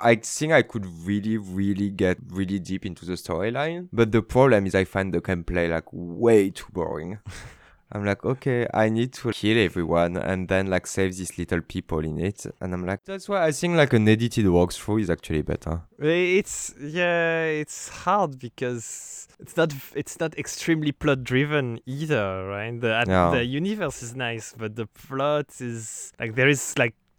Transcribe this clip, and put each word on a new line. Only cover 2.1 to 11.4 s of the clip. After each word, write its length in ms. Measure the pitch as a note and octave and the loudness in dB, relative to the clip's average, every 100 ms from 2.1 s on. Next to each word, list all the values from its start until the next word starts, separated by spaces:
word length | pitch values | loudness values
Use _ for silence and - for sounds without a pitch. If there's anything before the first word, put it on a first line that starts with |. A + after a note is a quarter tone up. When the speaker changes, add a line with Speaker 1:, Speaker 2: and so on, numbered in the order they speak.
| F2+ C3+ | 2 -4
Speaker 1:
really 320 | F2+ F#2+ G2 | -4 -2 -2
deep 260 | E2+ F#2+ G2 | -4 -6 -8
into 180 | E2+ | -10
the 100 | E2 | -8
storyline, 760 | F2 - E2+ G#2+ B2+ D#3 F3 F3+ | -8 -4 -2 -2 -2 -4 -6 -4
but 200 | A2 A2+ | 2 4
the 100 | A2+ | 4
problem 420 | - B2+ C3+ G#2+ F#2+ | 2 4 6 6 4
is 100 | F#2+ | 0
I 80 | |
find 280 | F#2+ G2 F#2+ | 0 -2 -2
the 80 | F2 | -2
gameplay, 480 | F2+ F2 E2 F2+ E2+ | -2 -4 -2 0 0
like, 180 | E2 - | -2 -4
way 600 | F2+ F2 F2 A#2 A2 G2 | -12 -10 0 6 6 6
too 160 | - - | -2 -10
boring. 460 | F#2+ D#2+ D2+ E2 G#2+ | -6 -4 -6 -8 -12
<laughs> 40 | - - - - - _ _ | -14 -16 -18 -20 -20 _ _
I'm 120 | G#2 | -4
like, 200 | G2+ G2 | -2 0
"Okay, 440 | - C3 C#3 B2 A#2 | -2 -2 0 0 0
I 160 | - A2 | 2 2
need 240 | A2+ B2+ | 2 -2
to 180 | - A#2+ | -2 -4
kill 260 | - G#2 A2+ | 0 2 4
everyone 580 | F2+ F2+ E2 E2+ F2 F2 | 4 0 0 2 2 0
and 300 | - F#2 F2+ | -2 -2 0
then, 220 | F#2+ F#2+ | 0 2
like, 180 | F2+ - | -2 -2
save 300 | - F#2+ F#2 | -2 -2 -2
these 200 | F2+ | -8
little 240 | - | -8